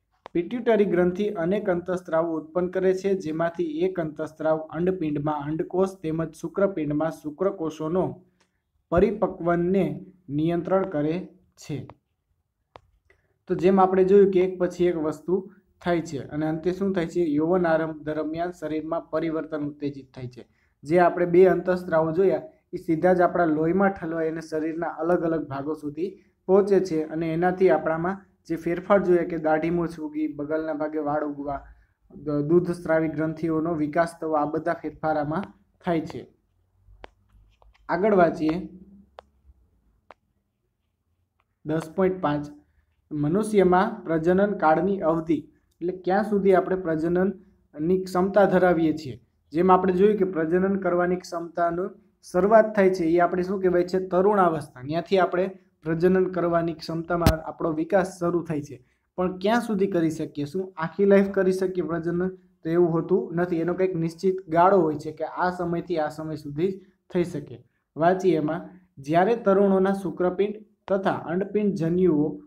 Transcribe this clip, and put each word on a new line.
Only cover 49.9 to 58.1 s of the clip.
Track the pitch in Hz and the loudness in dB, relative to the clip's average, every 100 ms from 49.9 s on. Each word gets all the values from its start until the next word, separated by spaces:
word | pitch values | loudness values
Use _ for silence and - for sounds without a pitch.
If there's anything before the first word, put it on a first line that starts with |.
જોયું | 180 208 202 | 4 4 4
કે | 175 | 0
પ્રજનન | 156 160 185 196 196 | 0 0 2 2 0
કરવાની | 180 175 175 180 | 0 0 0 -2
ક્ષમતાનું | - 170 170 170 170 170 202 - _ _ - | -6 -10 -8 -2 -2 -2 -6 -10 _ _ -4
શરૂઆત | 180 196 220 220 202 | 0 6 6 6 4
થાય | 190 | 4
છે, | 185 | 4
એ | 160 175 | 2 4
આપણે | 175 180 | 4 2
શું | 180 196 | -2 0
કહેવાય | 185 175 | 2 2
છે? | 175 185 185 | 2 -2 0
તરુણાવસ્થા. | 180 196 208 175 156 139 127 | 2 4 4 4 2 -6 -12
ત્યાંથી | 131 165 170 190 | -6 -6 0 2
આપણે | 175 180 190 190 _ _ | 2 2 -2 -6 _ _
પ્રજનન | 160 165 185 185 185 | -6 2 4 4 2
કરવાની | 175 170 170 170 | 0 0 0 -2
ક્ષમતામાં | 160 - 165 165 175 165 160 | -6 -8 -8 -4 -2 -2 -6
આપણો | - - 170 | -10 -8 -6
વિકાસ | 156 165 196 180 | -4 -2 -2 -2